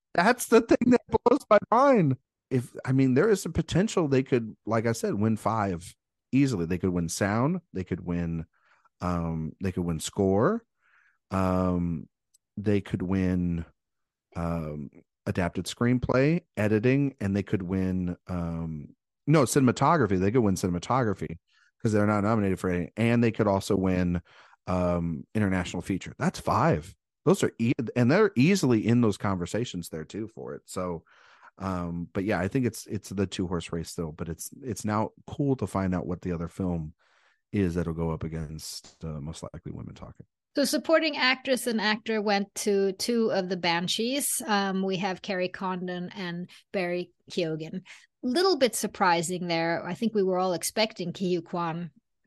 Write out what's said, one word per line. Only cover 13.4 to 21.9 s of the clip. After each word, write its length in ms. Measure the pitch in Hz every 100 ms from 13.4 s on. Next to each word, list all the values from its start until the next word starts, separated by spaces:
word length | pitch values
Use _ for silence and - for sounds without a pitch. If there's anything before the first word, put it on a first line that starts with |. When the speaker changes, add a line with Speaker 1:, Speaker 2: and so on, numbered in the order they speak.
| 87 85 82 _ _ _ _ _ _ -
Speaker 1:
um, 540 | 85 85 78 73 67 - _ _ -
adapted 400 | 98 87 - 87
screenplay, 760 | - 120 123 - 127 143 170 _ -
editing, 580 | 107 107 120 135 139 -
and 160 | 101 101
they 80 |
could 200 | 98 104
win, 520 | 87 95 92 92 90 87 -
um, 600 | 90 85 82 82 78 71 - _ _ -
no, 160 | 156
cinematography. 760 | 120 147 131 - 139 165 107 95
They 120 | 98
could 100 | 127
win 140 | 107 92
cinematography 800 | 95 87 - 123 113 95 78 82 _ _ _ _
'cause 100 | 117